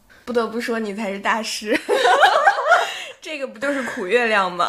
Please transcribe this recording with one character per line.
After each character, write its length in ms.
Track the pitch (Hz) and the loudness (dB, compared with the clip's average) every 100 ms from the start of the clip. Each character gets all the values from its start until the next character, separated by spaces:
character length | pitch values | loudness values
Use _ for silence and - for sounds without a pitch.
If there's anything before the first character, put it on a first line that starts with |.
| _ - | _ -16
不 80 | - | -6
得 140 | 240 220 | -2 -2
不 140 | 226 | -4
说， 180 | 233 226 | -6 -4
你 160 | 214 | -6
才 180 | 196 208 | -6 -6
是 60 | 196 | -4
大 240 | 202 220 | -2 -2
师。 360 | 220 - 214 294 | -2 -8 -2 -2
<laughs> 1400 | - 539 453 554 762 - 587 - 539 698 - - 587 - | 0 2 4 6 6 6 4 2 4 2 2 -6 -14 -14
这 180 | 339 302 | -12 -8
个 80 | 254 | -8
不 120 | 214 | -4
就 120 | 277 | -2
是 120 | 277 | -2
《苦 240 | 233 254 180 | -4 -6 0
月 200 | 233 233 | 0 2
亮》 240 | 208 185 | 2 0
吗？ 160 | 175 | 0